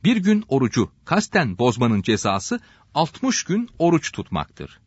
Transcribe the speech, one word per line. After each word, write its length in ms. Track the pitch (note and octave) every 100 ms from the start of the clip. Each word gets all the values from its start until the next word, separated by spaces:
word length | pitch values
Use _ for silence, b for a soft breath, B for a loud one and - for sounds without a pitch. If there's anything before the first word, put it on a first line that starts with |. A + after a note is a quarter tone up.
Bir 140 | F3+ A#3
gün 280 | F#3 G#3+ G#3+
orucu 440 | C3+ B2 - F#2+ _ -
kasten 520 | F3+ - G#3 C#3 F2+
bozmanın 440 | B2 A#2 A#2+ G#2
cezası 580 | F#2+ G#2+ G#2+ G2 - A#3+ b b b
altmış 500 | D3 D#3+ - C4 -
gün 260 | - G3 A#3+ -
oruç 320 | E3+ E3+ -
tutmaktır. 680 | - F#2+ E2 D2 - D2 -